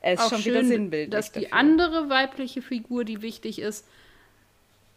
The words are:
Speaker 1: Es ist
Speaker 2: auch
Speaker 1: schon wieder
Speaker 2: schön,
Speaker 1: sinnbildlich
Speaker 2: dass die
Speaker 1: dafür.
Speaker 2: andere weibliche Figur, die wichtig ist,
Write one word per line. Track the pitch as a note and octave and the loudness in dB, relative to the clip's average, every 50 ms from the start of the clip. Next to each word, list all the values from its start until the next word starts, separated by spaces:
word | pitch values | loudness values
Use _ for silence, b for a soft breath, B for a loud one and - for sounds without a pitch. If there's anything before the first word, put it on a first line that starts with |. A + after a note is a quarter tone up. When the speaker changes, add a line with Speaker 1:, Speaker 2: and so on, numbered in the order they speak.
Speaker 1:
Es | - F3 F3+ F3 | 0 0 2 2
ist | A#3 | 2
Speaker 2:
auch | A3+ | 0
Speaker 1:
schon | A#3+ A3 G#3 | 0 0 0
wieder | A3+ B3 B3+ | 2 2 4
Speaker 2:
schön, | C4 B3 | 4 4
Speaker 1:
sinnbildlich | A#3+ G#3+ G#3 F#3+ D#3+ D3+ D3+ - | 4 2 0 -2 -2 -4 -4 -2
Speaker 2:
dass | G#3 G#3+ A3 - - | -2 -4 -4 -4 -6
die | - F#3+ | -8 -6
Speaker 1:
dafür. | - - A3 | 0 2 4
Speaker 2:
andere | C4 D4+ D#4+ D#4+ F4 E4+ D#4+ E4 D#4 C#4+ | 6 6 6 6 4 2 0 -2 -2 0
weibliche | C4+ C4 C4+ C4+ C4+ - C4+ A#3+ - C4+ B3 | 0 0 0 0 -4 -8 -10 -8 -8 -10 -10
Figur, | - C4 A#3+ A3+ - B3 A#3+ A#3+ | -8 -8 -8 -8 -6 -6 -6 -4
die | A3 A3+ G#3 | -4 -6 -8
wichtig | G#3+ A3+ A3 - - A3 G#3 - | -8 -10 -12 -10 -10 -10 -10 -6
ist, | - G#3 G#3+ - - b b b b b b b b b b b b b _ _ _ _ _ _ _ _ _ | -8 -8 -8 -10 -14 b b b b b b b b b b b b b _ _ _ _ _ _ _ _ _